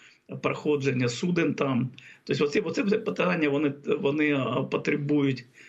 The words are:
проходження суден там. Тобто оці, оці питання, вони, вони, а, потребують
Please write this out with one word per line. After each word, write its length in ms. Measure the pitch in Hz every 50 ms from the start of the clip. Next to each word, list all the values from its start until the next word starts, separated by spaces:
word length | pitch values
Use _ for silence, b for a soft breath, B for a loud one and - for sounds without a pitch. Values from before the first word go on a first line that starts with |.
| b b b b b - 143 135
проходження 680 | - 139 139 - - 151 151 139 131 139 135 123 131 -
суден 440 | - - - 175 175 170 160 151 -
там. 360 | - 143 139 131 117 131 131 - B B B B B B
Тобто 220 | - 143 139 151
оці, 140 | 147 - -
оці 240 | 185 165 - 302 254
питання, 640 | 196 202 - - - 185 - 170 180 180 165 151 143
вони, 240 | 139 143 156 143 135 - -
вони, 480 | - 143 - 139 139 143 156 151 151 143
а, 300 | 135 127 110 123 143 135
потребують 800 | 135 - 151 147 - 147 147 143 143 147 147 139 139 131 - - B B B B